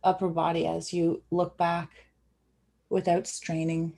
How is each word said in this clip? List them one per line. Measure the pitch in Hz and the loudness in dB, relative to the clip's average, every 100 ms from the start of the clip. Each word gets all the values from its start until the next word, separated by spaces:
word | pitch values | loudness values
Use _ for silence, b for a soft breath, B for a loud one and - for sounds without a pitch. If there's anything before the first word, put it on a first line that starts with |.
upper | 190 185 185 | 2 2 0
body | 165 160 170 160 | 0 0 0 0
as | 165 165 | -2 -4
you | 175 170 - - | 0 0 0 -2
look | 175 175 - | 0 0 0
back | 170 170 160 - - _ _ _ _ _ _ _ _ | 0 0 -6 -14 -20 _ _ _ _ _ _ _ _
without | 190 185 175 - | -2 2 2 0
straining. | - - 165 160 165 165 | -10 -6 -2 0 0 -2